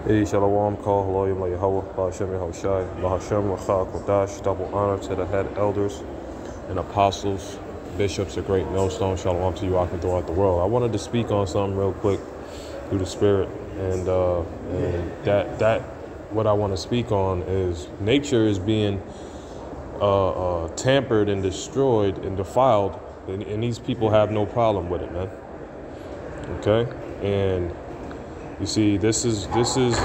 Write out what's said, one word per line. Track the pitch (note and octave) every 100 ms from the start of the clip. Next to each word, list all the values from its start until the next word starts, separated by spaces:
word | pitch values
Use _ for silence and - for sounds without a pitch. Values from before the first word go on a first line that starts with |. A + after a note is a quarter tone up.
Hey, | A2 G#2+
Shalom, | G2+ G#2 G2+ G2+ G#2 G2+
Kol | G#2 G2+ F#2+
Halayim, | F#2+ F#2+ F#2+
La | F#2
Yahweh, | F2+ G2 F#2+ F#2 -
La | F#2
Hashem, | E2+ F#2+
Yahweh | F#2 F2
Shai, | E2 G2 F#2+ F#2 F2
La | F#2 F#2
Hashem, | - G#2+
Racha, | G2+ F#2 - G2 F#2
Kodash. | F2 F2 G2+ G2 -
Double | G2 F#2 F2+
honor | F#2+ G2+ F#2+
to | -
the | F#2
head | F2+ G2 F#2 F#2
elders | G#2 G2 G2+ - - - - - - - -
and | F2+
apostles, | E2 G#2 G2 F#2+ G2+ G2 - - - - - F2
bishops, | G2+ - F#2+ F#2
a |
great | F2+ F#2+ D#2+
millstone. | F#2+ F#2+ - F#2+ F#2
Shalom | F#2+ F2 F#2
to | -
you, | F#2+ F#2
Akim, | F2 F2+
throughout | F#2 F2+ F2
the |
world. | E2 G2 F2
I |
wanted | F#2 A#2+ A#2+
to | G#2
speak | - A#2+ A2
on | G#2 G2
something | G#2 G2 G2
real | G2
quick | F2 G#2 F#2+ - - - - - - -
through | G2
the | F#2
Spirit, | - G#2 G2 F2+ - - F#2
and, | F#2 F#2 F2+
uh, | F#2 F2+ F2 E2 - -
and | F#2 F2+ F2 E2+ -
that, | G#2+ G2+ F#2 -
that, | A2 A2+ - - - - -
what | G#2 G#2+
I |
wanna | G#2 G#2 F#2
speak | - A#2+ A#2
on | G2+ F#2+ F2+
is | F2 F#2+ F#2 E2+ - -
nature | G2+ C#3+ C#3+ B2
is | A2 G2
being, | F#2+ A2 G#2 G2 - - - - - - - - - -
uh, | G2+ G2 F#2+ - F2+ F2
uh, | E2
tampered | - C3 C#3 B2 A2 G2+
and | G2
destroyed | F#2+ F#2 - B2+ C3+ A2+ G2+ -
and | - G2
defiled, | F#2 B2 C3 G#2 G2 - - - -
and, | F#2+
and | G2+ G#2+
these | A#2+ A#2
people | - A#2+ A2
have | G#2+ G#2
no | G#2+ G#2
problem | B2 A2+ G2 F2
with | F2
it, | -
man. | F2 F#2+ - - - - - - - - - - - - F2
Okay? | G#2 A2 A#2+ - - -
And | G2 G2+ F#2+ F#2 F2 E2 - - - - - - - -
you | F#2+
see, | - G#2 G2+
this | G#2+ A2
is, | A#2+ G#2+ F#2+
this | A2+ A#2+ C3
is | B2 A2+